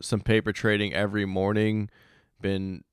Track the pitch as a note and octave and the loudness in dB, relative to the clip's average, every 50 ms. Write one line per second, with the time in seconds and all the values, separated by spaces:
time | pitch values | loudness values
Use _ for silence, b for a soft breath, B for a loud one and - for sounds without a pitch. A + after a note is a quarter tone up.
0 | - - - G#2 - - A2+ A2 G#2+ A2 G2 - - A2 G#2+ G#2 G#2 G2+ B1 E2 | -6 -4 -4 -2 2 4 4 4 4 2 -2 0 0 2 2 2 0 0 0 -2
1 | G#2 G2+ G2+ G#2+ G2+ G2 F#2+ F#2+ F#2+ G2 G#2+ G#2+ G#2+ A2 G#2+ G#2+ G#2 G#2 b b | -2 0 0 -2 -2 -2 0 0 0 2 2 2 2 2 0 0 -4 -6 b b
2 | b b b b b b b b - G2 G2 F#2+ F#2+ F#2+ F#2 F2+ - _ | b b b b b b b b -4 -2 -2 -2 -4 -6 -8 -10 -14 _